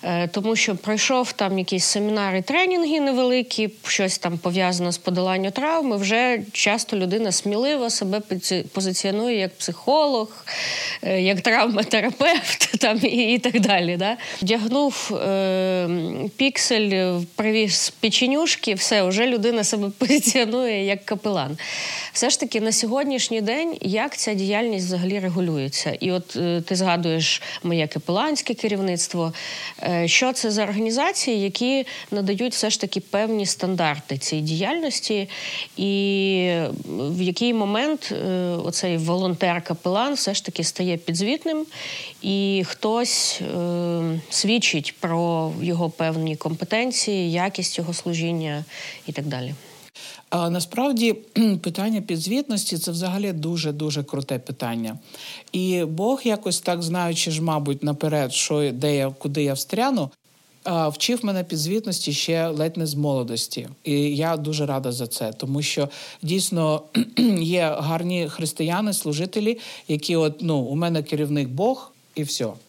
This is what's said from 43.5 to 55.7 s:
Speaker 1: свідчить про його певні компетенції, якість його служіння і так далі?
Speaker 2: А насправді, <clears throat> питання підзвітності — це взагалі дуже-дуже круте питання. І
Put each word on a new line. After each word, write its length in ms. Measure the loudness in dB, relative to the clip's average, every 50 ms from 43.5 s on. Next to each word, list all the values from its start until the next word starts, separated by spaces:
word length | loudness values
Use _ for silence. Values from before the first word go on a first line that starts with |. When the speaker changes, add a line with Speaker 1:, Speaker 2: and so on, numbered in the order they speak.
| -4 -2 -2 -2 -2 -2 0 0 0 0 0 0 -2 -2 -4 -4
Speaker 1:
свідчить 640 | -4 0 2 2 2 2 2 2 0 0 -2 -4 -8 -6
про 520 | -4 -2 0 0 2 2 0 0 0 -2 -4 -2
його 280 | -2 -2 0 0 0 -2
певні 460 | -2 -2 -2 -2 0 0 -2 -2 -2
компетенції, 960 | -4 -4 -4 -4 -4 -4 -2 0 0 0 0 -2 -2 -2 0 0 0 0 0
якість 460 | 0 0 0 0 -2 -2 -4 -4 -4 -4
його 160 | -4 -4 -4
служіння 720 | -4 -4 -4 -2 -2 0 0 -2 -2 -2 -2 -4 -6 -6 -10 -12 -14 -14 -14 -14 -14 -10 -10
і 40 |
так 140 | -8 -6 -4
далі? 280 | -4 -4 -4 -6 -6 -8 -10 -12 -20 -20 -20 -20 -20 _ -18 -18 -16 -18 -18 -12 _
Speaker 2:
А 200 | -2 0 0 0
насправді, 640 | 0 -2 -2 -2 -2 0 0 2 2 4 4 2 2
<clears throat> 480 | 0 -4 -4 _ 4 4 4 4 2
питання 400 | 0 -4 -2 0 0 0 0 0
підзвітності — 760 | 0 -2 -4 -2 -2 0 0 0 0 0 -2 -2 -2 -2 -4 -4
це 140 | -4 -4
взагалі 420 | -4 -2 -2 -2 -2 0 -2 -2 -2
дуже-дуже 680 | -2 -2 -2 -2 0 -2 -2 -2 -2 -2 -2 -2 -2 -4
круте 360 | -4 -4 -6 -4 -4 -4 -6
питання. 580 | -4 -8 -8 -6 -4 -4 -2 -2 -4 -4 -6 -10 -14 -18 -20 -16 -16 -14 -16 -16 -16 -6
І 320 | -4 -2 0 2